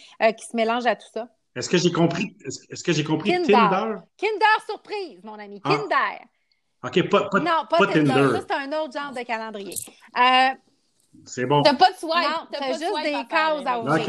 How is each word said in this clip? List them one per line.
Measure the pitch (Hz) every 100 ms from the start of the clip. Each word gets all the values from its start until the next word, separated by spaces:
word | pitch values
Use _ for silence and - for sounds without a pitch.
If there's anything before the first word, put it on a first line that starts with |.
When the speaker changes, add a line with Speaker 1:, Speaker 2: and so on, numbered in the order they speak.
| - -
Speaker 1:
euh, | 220
qui | 214 -
se |
mélangent | 233 220 240 240
à |
tout | 202 -
ça. | 226 240 _ _ 123
Speaker 2:
Est-ce | 123
que | 175
j'ai | 165
compris, | - 165 165 208 - -
est-ce, | - -
est-ce | -
que | -
j'ai | 151
compris | 151 156 202
Speaker 1:
Kinder. | 359 330
Speaker 2:
Kinder? | 247 214 190 220 202 - -
Speaker 1:
Kinder | 415 415 427 427 -
surprise, | 403 - 403 359 180
mon | 214 214
ami. | 208 202
Speaker 2:
Ah. | 277 427
Speaker 1:
Kinder. | 415 285 214 - - _ _ _ _ _
Speaker 2:
OK, | - 185 -
pas, | 196 202
pas, | -
Speaker 1:
Non, | 320 320 -
pas | 330
Speaker 2:
pas | -
Speaker 1:
Tinder. | - 147
Speaker 2:
Tinder. | 139 139 110
Speaker 1:
Ça, | -
c'est |
un | 320 277 311
autre | 311
genre | 294 285
de | 247
calendrier. | 247 226 220 208 196 175 - - _ -
Euh, | 247 254 262 262 _ _ _ _ _ - -
Speaker 2:
C'est | - 123
bon. | 147
Speaker 3:
T'as | 294
pas | 277 370
de | 381
swipe. | 320
Speaker 1:
non, | 330 311 320 -
Speaker 3:
T'as | 285
Speaker 1:
t'as | 269
Speaker 3:
pas |
de | 247
Speaker 1:
juste | 330
Speaker 3:
swipe | 302
Speaker 1:
des | 311
Speaker 3:
à | 285
faire, | 262
Speaker 1:
cases | 330 311 302
à |
Speaker 3:
là. | 269 240
Speaker 1:
ouvrir. | 226 160